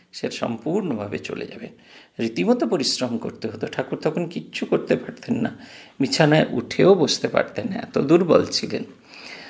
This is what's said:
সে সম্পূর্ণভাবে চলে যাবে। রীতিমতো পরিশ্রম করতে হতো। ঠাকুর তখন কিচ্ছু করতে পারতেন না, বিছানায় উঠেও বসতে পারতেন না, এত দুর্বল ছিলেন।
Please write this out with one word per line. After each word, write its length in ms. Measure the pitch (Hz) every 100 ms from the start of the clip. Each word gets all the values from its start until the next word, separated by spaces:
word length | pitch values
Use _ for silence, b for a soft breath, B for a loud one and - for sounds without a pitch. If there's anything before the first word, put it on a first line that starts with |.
| B
সে 200 | - 139
সম্পূর্ণভাবে 880 | - 120 113 151 185 185 113 104 90
চলে 280 | - - -
যাবে। 200 | - - - B B B -
রীতিমতো 480 | 113 117 185 247 247
পরিশ্রম 500 | 180 127 - 123 113
করতে 300 | - - 110
হতো। 200 | - -
ঠাকুর 320 | - 131 -
তখন 260 | 160 160 170
কিচ্ছু 380 | - - - -
করতে 300 | - - -
পারতেন 400 | - - - 120
না, 240 | - - B B B B
বিছানায় 460 | 135 - 156 156 -
উঠেও 440 | 127 - - 180 196
বসতে 320 | 131 - -
পারতেন 400 | - - - -
না, 60 | 190
এত 220 | - -
দুর্বল 480 | 135 170 180 113 -
ছিলেন। 380 | - - 131 - - B B B B B